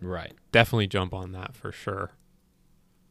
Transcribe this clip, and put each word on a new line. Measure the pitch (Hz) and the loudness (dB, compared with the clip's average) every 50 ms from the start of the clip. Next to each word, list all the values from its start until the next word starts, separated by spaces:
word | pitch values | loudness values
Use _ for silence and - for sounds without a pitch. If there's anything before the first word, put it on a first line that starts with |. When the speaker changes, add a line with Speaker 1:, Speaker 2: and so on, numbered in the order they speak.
Speaker 1:
Right. | 92 90 90 82 76 - - - _ _ | -8 -8 -6 -8 -8 -10 -14 -20 _ _
Speaker 2:
definitely | - 117 117 - 123 113 104 | 6 6 6 6 4 2 2
jump | 92 - 98 92 92 | 2 0 0 -2 -2
on | - 95 92 90 | -4 -8 -10 -10
that | 92 92 92 95 - | -10 -10 -12 -12 -12
for | - - - | -12 -12 -12
sure. | - - - 101 98 98 98 - - _ _ _ _ _ _ _ _ _ _ _ _ _ _ _ _ _ _ _ | -12 -8 -6 -6 -4 -4 -6 -8 -10 _ _ _ _ _ _ _ _ _ _ _ _ _ _ _ _ _ _ _